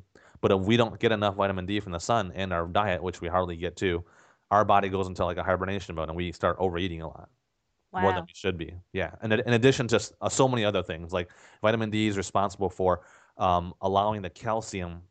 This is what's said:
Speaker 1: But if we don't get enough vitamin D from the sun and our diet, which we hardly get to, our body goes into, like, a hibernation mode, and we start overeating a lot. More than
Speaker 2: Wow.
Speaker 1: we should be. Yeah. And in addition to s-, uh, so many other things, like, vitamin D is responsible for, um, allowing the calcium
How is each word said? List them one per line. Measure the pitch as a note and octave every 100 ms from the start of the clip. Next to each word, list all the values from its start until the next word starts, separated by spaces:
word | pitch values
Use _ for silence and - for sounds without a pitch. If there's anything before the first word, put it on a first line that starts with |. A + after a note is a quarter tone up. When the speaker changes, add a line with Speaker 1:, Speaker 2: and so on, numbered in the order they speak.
| - - _ -
Speaker 1:
But | G#2
if | G2
we | F#2+ A#2
don't | A#2 G2+
get | A2+
enough | G#2+ G2+ G2
vitamin | G2 F#2+ F2+
D | G#2
from | G2+
the | E2+
sun | - A#2 F2+
and | E2+ F#2+
our | E2+ E2+
diet, | F#2+ G#2 F2
which | F2+ -
we | E2+
hardly | F#2 F2+ E2+
get | F2 -
to, | G2 E2+ - _ _ _ -
our | G2+ G#2
body | G2+ G2
goes | F#2+ F#2
into, | F2+ F2+
like, | F2
a |
hibernation | F2+ F2+ F#2 G2 F2+
mode, | D#2+ D#2
and | E2+
we | F2
start | - F2+ F2
overeating | F#2 E2+ F#2 E2
a | D#2+
lot. | - - _ _ _ _ _ _
More | F#3 F#3+
than | F3+
Speaker 2:
Wow. | -
Speaker 1:
we |
should | - F#2+ F2
be. | E2 F2 -
Yeah. | F#2 E2+ -
And | A2
in | A2 A#2+
addition | A#2 C3 C3+ A2+
to | A2
s-, | - -
uh, | G2+
so | - C3+
many | A#2+ G#2
other | F#2+
things, | F2 E2 E2+
like, | F2+ F2 - - -
vitamin | G#2+ A2+ A2
D | G#2+ G#2+
is | G2
responsible | F#2 G2+ G2 - F#2
for, | - F#2 F2 - - _ -
um, | F#2 F2 F2 -
allowing | G2 G2 G#2 G#2+
the | F#2+
calcium | - A2+ A2+ A2 G2 F2 E2+ F2+